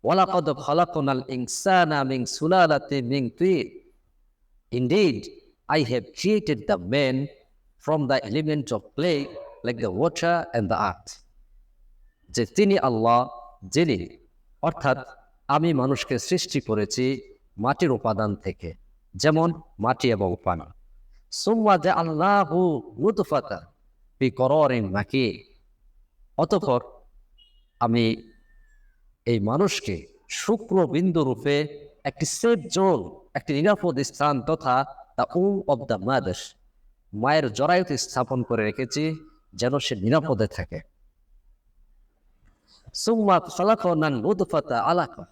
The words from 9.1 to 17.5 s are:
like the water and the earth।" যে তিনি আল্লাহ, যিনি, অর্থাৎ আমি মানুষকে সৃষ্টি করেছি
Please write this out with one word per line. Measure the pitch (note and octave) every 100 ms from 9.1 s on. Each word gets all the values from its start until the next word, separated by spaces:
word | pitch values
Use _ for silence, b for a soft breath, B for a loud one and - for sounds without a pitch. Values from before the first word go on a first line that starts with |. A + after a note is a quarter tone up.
| D3 C#3 - - - -
like | A#2
the | A2 F#2
water | D#3+ D#3 E3 E3+ D#3+
and | A#2+
the | G2 -
earth।" | G2+ - - - _ _ _ - _ _ _ _ - _ _
যে | - A2+
তিনি | - G3+ G3
আল্লাহ, | C3 A2+ A2+ A#2+ B2 - - -
যিনি, | F#2+ D3 E3 G2+ E2+ - _ _ _ _
অর্থাৎ | D#3 - C#3 C3 B2+ - _ _ -
আমি | D3 E3
মানুষকে | C#3+ B2+ C3+ - B2
সৃষ্টি | - F3+ - C#3+
করেছি | - G#2+ G2+ - B2+ C3+ - - _